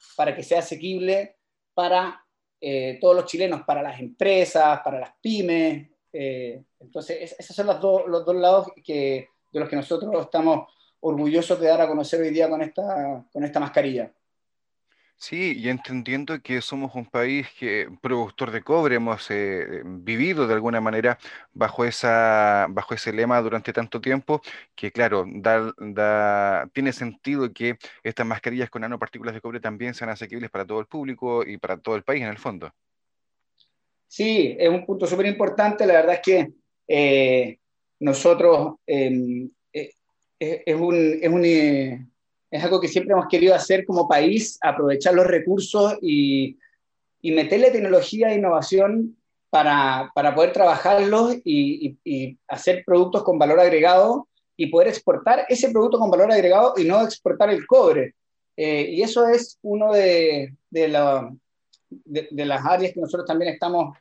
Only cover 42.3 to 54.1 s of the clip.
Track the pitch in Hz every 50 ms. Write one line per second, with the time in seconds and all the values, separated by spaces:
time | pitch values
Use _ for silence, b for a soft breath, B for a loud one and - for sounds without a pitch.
42.3 | _ _ _ - - 151 170 175 185 180 - 160 - 185 180 - 196 180 180 -
43.3 | - 170 170 185 185 180 - - 190 190 190 - 185 175 165 135 156 147 151 170
44.3 | 202 220 214 - - - - 156 143 - 147 139 139 139 - 180 180 175 180 175
45.3 | 180 165 160 175 190 196 190 - - 208 202 208 208 208 190 170 147 147 143 139
46.3 | 139 135 135 135 - b b b b b _ _ _ _ _ _ _ _ - 165
47.3 | 156 160 156 156 190 220 247 254 247 220 202 190 180 175 - - - 214 226 220
48.3 | 214 202 202 185 170 156 147 - 190 190 196 202 220 226 226 226 - _ _ _
49.3 | _ _ _ - - 156 147 147 147 143 139 135 131 131 135 - - 156 147 147
50.3 | 135 151 165 175 - - 202 175 175 - - 180 202 202 196 202 214 220 233 240
51.3 | 247 247 - 175 151 143 143 139 151 151 156 135 135 _ - 170 143 135 135 131
52.3 | - _ _ - 139 - - 180 180 180 - - 180 175 180 180 180 202 - 190
53.3 | 180 156 147 143 151 175 180 175 165 156 156 175 180 185 202 220